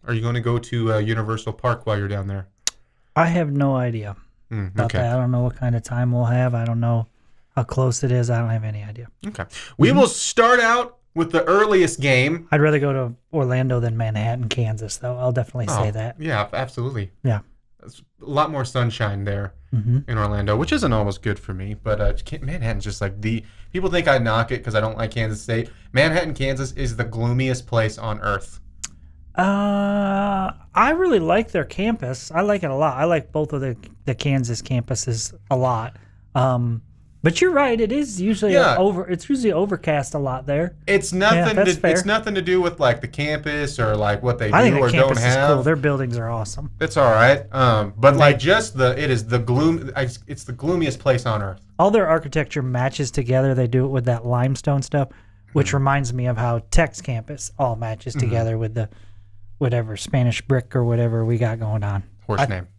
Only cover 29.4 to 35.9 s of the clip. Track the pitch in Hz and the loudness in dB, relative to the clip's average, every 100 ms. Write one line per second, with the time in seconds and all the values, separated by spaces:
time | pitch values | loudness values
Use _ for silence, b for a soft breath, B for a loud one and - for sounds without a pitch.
29.4 | 185 196 202 202 202 202 202 196 202 196 | 0 2 0 0 0 0 0 0 0 -2
30.4 | 190 - - - 233 320 370 233 165 185 | -4 -8 -6 2 2 2 2 2 2 0
31.4 | 226 180 139 - 208 226 127 127 - 160 | 0 -2 -4 -2 -2 -2 -4 -8 -4 -2
32.4 | 202 202 165 135 156 127 160 165 - 156 | 0 0 0 0 0 2 2 0 0 -4
33.4 | 151 143 135 117 - - - 123 143 135 | -2 -2 -4 -6 -12 -10 -6 -4 0 0
34.4 | 120 117 - 127 120 117 - 113 - - | 0 -6 -4 -4 -2 -6 -4 -6 -8 -14
35.4 | - 131 127 117 110 | -4 0 0 -2 -6